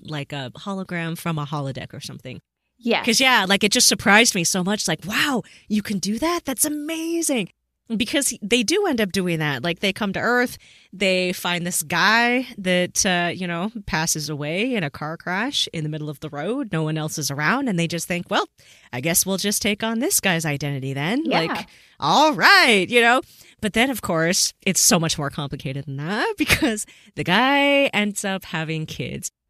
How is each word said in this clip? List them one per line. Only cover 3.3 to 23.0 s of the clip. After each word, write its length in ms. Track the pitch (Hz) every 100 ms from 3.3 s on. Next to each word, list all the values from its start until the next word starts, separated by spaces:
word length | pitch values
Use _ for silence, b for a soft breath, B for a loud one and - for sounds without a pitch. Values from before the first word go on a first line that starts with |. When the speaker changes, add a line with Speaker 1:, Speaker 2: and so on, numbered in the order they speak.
| 233 190
Speaker 1:
like, 160 | 196
it 80 | 208
just 160 | 247 -
surprised 460 | 220 196 208 233
me 100 | 196
so 200 | 165 190
much. 240 | 175 214 -
Like, 140 | 160 165
"Wow, 380 | 240 302 247 B B B
you 160 | 214
can 160 | 208 202
do 180 | 196 226
that? 280 | 320 349 -
That's 200 | 240 302
amazing." 840 | 302 294 320 330 339 320 254 175 _ _ _ - 220
Because 300 | 240 285 269
he, 120 | 233
they 180 | 196 247
do 240 | 233 381 403
end 160 | 240
up 100 | 208
doing 280 | 190 180 165
that. 240 | 151 131
Like, 160 | 170 165
they 120 | 196
come 220 | 190 202
to 60 | 180
Earth, 400 | 220 247 254 - b b b
they 400 | 185 196 185 180
find 320 | 180 180 175 175
this 160 | -
guy 640 | 147 170 190 226 240 247 247 220
that, 440 | 185 180 175 -
uh, 280 | 202 175 175
you 140 | 160 180
know, 240 | 170 208 226 -
passes 420 | 160 165 160 151
away 460 | 147 147 180 247 233
in 80 |
a 80 | 143
car 260 | - 151 165
crash 500 | 170 185 254 - -
in 80 | 160
the 60 | 151
middle 180 | 151 151
of 120 | 147
the 100 | 156
road. 420 | 143 170 269 233
No 120 | 165
one 160 | 156 156
else 180 | 151 -
is 140 | 143
around, 360 | 143 151 240 262
and 120 | 175
they 80 | 165
just 200 | 170 -
think, 220 | 175 -
"Well, 180 | 233 370 _ b b b
I 80 | 127
guess 240 | 165 170 185
we'll 120 | 190
just 260 | 202 -
take 180 | 202 208
on 160 | 226 226
this 220 | 311 -
guy's 260 | 196 165 160
identity 480 | 143 143 139 135
then." 320 | 139 156 262 320
Speaker 2:
Yeah. 140 | 320
Speaker 1:
Like, 280 | - 170 - b b b
all 340 | 147 208 311
right, 540 | 233 277 392 302 202 175
you 140 | 240